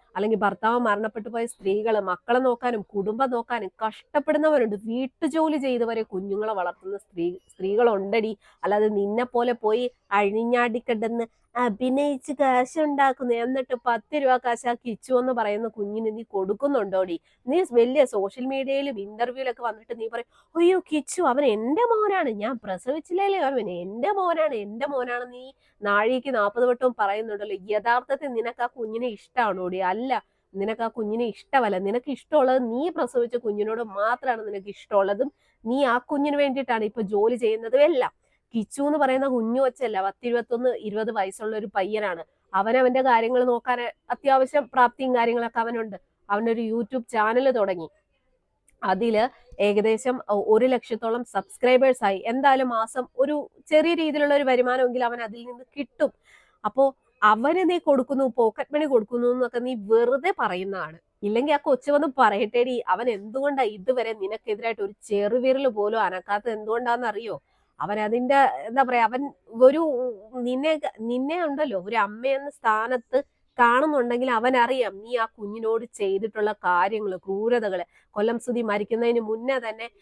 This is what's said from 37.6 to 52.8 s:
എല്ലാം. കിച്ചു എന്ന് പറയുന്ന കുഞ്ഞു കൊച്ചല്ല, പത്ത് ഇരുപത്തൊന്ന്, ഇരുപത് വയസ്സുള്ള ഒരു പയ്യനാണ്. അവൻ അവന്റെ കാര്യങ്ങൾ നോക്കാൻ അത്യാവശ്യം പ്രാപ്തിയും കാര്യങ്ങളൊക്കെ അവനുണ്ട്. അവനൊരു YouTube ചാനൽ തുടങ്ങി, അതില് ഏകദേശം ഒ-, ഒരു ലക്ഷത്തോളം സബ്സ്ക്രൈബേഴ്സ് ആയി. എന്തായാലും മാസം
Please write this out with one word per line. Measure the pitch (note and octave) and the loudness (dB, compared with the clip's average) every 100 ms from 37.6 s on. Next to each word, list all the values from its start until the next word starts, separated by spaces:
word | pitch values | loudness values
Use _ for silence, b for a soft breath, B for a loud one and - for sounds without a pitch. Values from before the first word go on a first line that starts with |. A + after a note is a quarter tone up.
| A3+ B3+ | 0 4
എല്ലാം. | D4 D4 F#3 - _ _ _ A3+ | 6 4 0 -4 _ _ _ -6
കിച്ചു | G#3 - | -4 -2
എന്ന് | C#4+ D4 | 0 2
പറയുന്ന | C#4 C4 C#4 | 2 2 0
കുഞ്ഞു | B3+ A3 A#3+ | 0 0 0
കൊച്ചല്ല, | C4+ B3+ B3 G#3 | 0 0 -4 -2
പത്ത് | F#3+ - B3 | -4 -4 -2
ഇരുപത്തൊന്ന്, | A#3+ A#3 A#3+ B3+ | -2 -2 -2 -2
ഇരുപത് | A#3 G#3+ G#3 A3 | -2 -4 -4 -4
വയസ്സുള്ള | A3 F#3+ - A3 A3 | -2 -4 -6 -8 -6
ഒരു | G#3+ | -4
പയ്യനാണ്. | G3+ F#3+ G#3+ G#3 E3+ D#3+ _ _ | -4 -2 -2 -4 -6 -10 _ _
അവൻ | F#3+ G3+ B3 | -2 2 4
അവന്റെ | B3+ C4 | 4 4
കാര്യങ്ങൾ | C4 A#3 A3+ B3 | 4 4 4 2
നോക്കാൻ | B3 A#3+ B3+ B3 A#3+ - - | 2 0 0 -4 -4 -10 -8
അത്യാവശ്യം | B3+ C#4 C4+ C4 D4 B3+ | -2 4 4 4 0 0
പ്രാപ്തിയും | C4 A#3+ - C4 | 4 4 2 0
കാര്യങ്ങളൊക്കെ | B3+ A#3 A#3 A#3 A#3 | 2 2 0 -2 -4
അവനുണ്ട്. | A3+ A#3 A3+ F#3+ _ _ - | -4 -4 -6 -10 _ _ -4
അവനൊരു | G3+ A#3 A3+ | -2 0 0
YouTube | A3+ A3+ A3+ C4 A#3 | -2 -2 -2 -6 -4
ചാനൽ | A#3 G#3+ A#3 C4+ | 0 2 4 4
തുടങ്ങി, | A#3+ G3 F3+ D#3+ _ _ _ _ _ _ _ _ _ | 4 0 -2 -8 _ _ _ _ _ _ _ _ _
അതില് | G#3 F#3 A#3 G#3+ B3 b b - | -2 0 2 2 0 b b -2
ഏകദേശം | G3+ G#3 G#3+ A3 B3+ B3+ - | 2 2 2 2 0 -4 -2
ഒ-, | G#3 G3 | 0 4
ഒരു | G#3+ B3+ | 4 4
ലക്ഷത്തോളം | B3 - A3+ A3+ A#3 | 2 -2 -6 -4 -4
സബ്സ്ക്രൈബേഴ്സ് | A#3+ G3+ F#3+ - B3 B3+ C4+ B3+ | -4 -6 -6 -2 4 6 6 4
ആയി. | G3+ G3 - | 2 0 -2
എന്തായാലും | B3 C#4 C4 B3+ | 2 4 4 2
മാസം | A#3 | -2